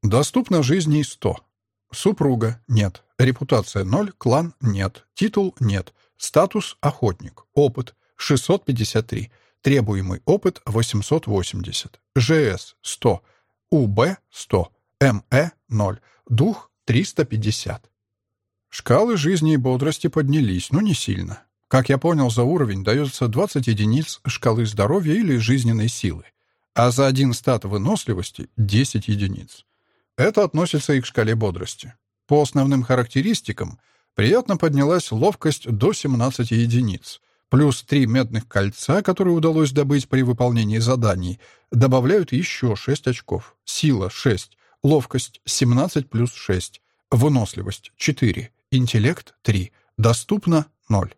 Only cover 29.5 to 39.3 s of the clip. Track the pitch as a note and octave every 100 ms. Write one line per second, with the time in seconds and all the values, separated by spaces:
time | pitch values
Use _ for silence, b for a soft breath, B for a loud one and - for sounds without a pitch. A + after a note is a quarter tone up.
29.5 | - _ _ _ _ _ - D#3+ G#3 G3
30.5 | D3 F3 E3+ - C#3 A#2+ - A2 A2+ G#2+
31.5 | F2 - - B2+ - _ _ _ D3 D3
32.5 | C#3+ C3+ C#3 B2 B2+ A#2 C3+ F3 A3+ -
33.5 | - - - _ _ _ - G#2+ A3 B3
34.5 | F#3 E3 C#3 C#3 F3 - A2 F3 G3 D#3
35.5 | C#3+ A2+ G#2+ C#3+ G#3 C#3+ B2+ B2 - A#2
36.5 | A2+ A#2 A#2+ A#2+ F2+ - - _ _ _
37.5 | B2+ D3 B2 - C#3+ A#2+ B2+ A#2+ A2 -
38.5 | G2+ G2 - - E3 G3+ F3+ F#3